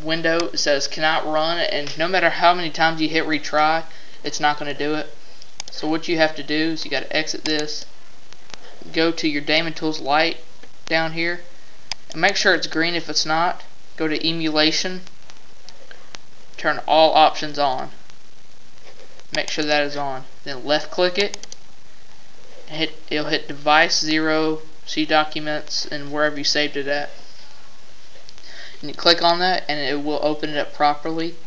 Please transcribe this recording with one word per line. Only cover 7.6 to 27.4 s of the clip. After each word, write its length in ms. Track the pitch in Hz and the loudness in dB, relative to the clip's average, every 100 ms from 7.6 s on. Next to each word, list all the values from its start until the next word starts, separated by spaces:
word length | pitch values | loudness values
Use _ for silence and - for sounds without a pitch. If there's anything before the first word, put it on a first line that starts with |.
| 151 - - - - - - - - - - - - | 0 -4 -4 -4 -4 -6 -6 -6 -6 -4 -4 -6 -4
go 200 | 160 165 | 0 0
to 160 | 165 160 | 0 0
your 140 | 147 | 0
Damon 320 | 143 156 165 | 2 2 0
Tools 260 | 160 156 156 | -2 -2 -2
light 380 | 135 147 170 - - - - - - | 2 2 2 0 -4 -4 -4 -4 -2
down 260 | 160 160 | 0 0
here, 280 | 160 170 175 - - - - - - - | -2 -2 -2 -4 -4 -6 -6 -6 -6 -6
and 80 | 156 | 0
make 160 | 180 202 | 2 4
sure 200 | 202 170 | 4 4
it's 100 | 160 | 2
green. 300 | 160 165 170 | 0 0 0
If 120 | 160 | -2
it's 180 | - 156 | -2 2
not, 360 | 160 175 - - - - - | 2 2 0 -4 -4 -4 -2
go 100 | 160 | 0
to 200 | 151 156 | 0 0
emulation, 720 | 165 160 151 156 156 185 185 - - - - - - - - - - - - - - - - | 0 0 2 4 2 -2 -4 -6 -6 -6 -6 -6 -4 -4 -4 -6 -6 -4 -4 -4 -6 -6 -2
turn 240 | 160 147 - | 0 0 4
all 260 | 156 160 | 6 6
options 460 | 151 151 - 151 143 | 8 6 4 -2 0
on, 320 | 143 139 139 - - - - - - - - - - - - - - 151 | 2 2 0 -2 -4 -4 -4 -4 -4 -4 -6 -4 -4 -6 -6 -6 -2 -2
make 160 | - | 0
sure 120 | - | 0
that 200 | 151 147 | 2 2
is 120 | 143 143 | 2 -2
on, 280 | 139 131 143 - | -2 -2 -4 -6
then 220 | 143 131 131 | -6 -4 2
left 240 | 151 - | 2 2
click 300 | - 180 - | 2 2 2
it, 180 | 202 - - - - - - - - - - - - - - | 0 -2 -4 -4 -4 -4 -4 -4 -4 -4 -4 -4 -6 -6 -6
hit, 280 | 151 160 - - | -4 -2 -2 -2
it'll 180 | 147 147 | -2 0
hit 180 | 160 - | 0 0
device 520 | 139 147 151 170 - | 0 6 6 6 4
zero, 640 | 156 156 156 156 156 156 - - - | 2 2 4 2 2 0 -2 -4 -2
see 200 | - 156 | 0 4
documents, 800 | 156 156 156 151 151 - - - | 4 4 0 -2 -4 -2 -4 -4
and 260 | 147 143 | -4 -4
wherever 260 | 147 151 143 | 0 0 0
you 60 | |
saved 320 | 143 147 147 143 | 0 2 0 0
it 120 | 139 | 0
at, 220 | 143 - - - - | -2 -2 -4 -4 -4